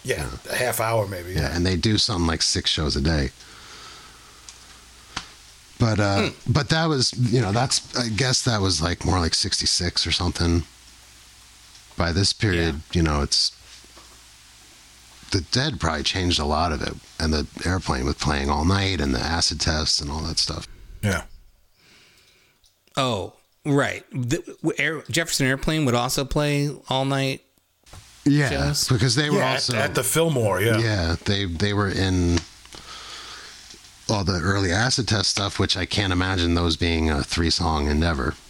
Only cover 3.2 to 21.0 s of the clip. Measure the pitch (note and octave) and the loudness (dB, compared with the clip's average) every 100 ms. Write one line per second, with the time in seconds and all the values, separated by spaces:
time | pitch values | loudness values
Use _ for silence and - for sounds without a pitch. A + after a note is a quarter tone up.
3.2 | B1+ - - - - - - - - - | 0 -6 -20 -20 -20 -18 -18 -20 -20 -20
4.2 | - - - - - - - - - - | -20 -20 -20 -20 -20 -20 -20 -20 -14 -14
5.2 | - - - - - - A#2 G#2+ G#2 G2 | -14 -20 -20 -20 -20 0 2 4 2 2
6.2 | G#2+ - - A#2+ C3+ D#3+ E3 C#3+ B2 - | 0 -2 0 0 2 2 2 2 0 0
7.2 | B2 B2 G#2 G#2+ C3 - - B2 A#2+ G#2+ | 2 2 2 2 2 -2 -4 -4 -2 0
8.2 | C3 B2+ - A2+ F#2+ D#2+ E2+ F2 - F#2 | 0 2 2 2 2 2 0 -2 0 2
9.2 | E2 - G2 - - - F2 - - D#2+ | 2 0 -2 0 0 0 0 -2 -2 0
10.2 | F2 - E2+ E2+ - - - - - - | 0 2 2 2 0 -14 -20 -20 -20 -20
11.2 | - - - - - - - - F2 E2+ | -20 -20 -20 -20 -20 -20 -20 -4 -2 2
12.2 | G2+ - A2 F2 E2 D2 - F2 D#2+ D2 | 0 2 0 2 0 -2 -2 0 2 2
13.2 | C#2+ - - - - - - - - - | 0 0 -2 -4 -20 -20 -20 -20 -20 -20
14.2 | - - - - - - - - - - | -20 -20 -20 -20 -20 -20 -20 -20 -20 -20
15.2 | - F#2 D#2 B2 C3 G2+ E2 D#2 C2+ F#2+ | -6 -6 -2 -2 -2 -2 -2 -2 -2 0
16.2 | F2+ E2 D2 D2+ E2+ D#2 - - - - | 0 0 0 0 0 -2 -4 -8 -16 -4
17.2 | D#2 D#2 C#2 - E2+ F#2 - D#2 C#2 D2 | -2 0 -2 -6 -2 -2 -2 -2 -2 -2
18.2 | D2+ C#2+ C#2 C#2+ D#2+ G2 F#2+ F#2 C#2+ B1 | -2 0 0 2 2 2 2 0 0 0
19.2 | - E2+ - D#2 - D#2 D#2 - D2 D2+ | -2 -2 -2 -2 -2 -2 0 -2 -2 -6
20.2 | D#2+ D#2+ - - - - - - | -4 -4 -4 -6 -10 -18 -18 -4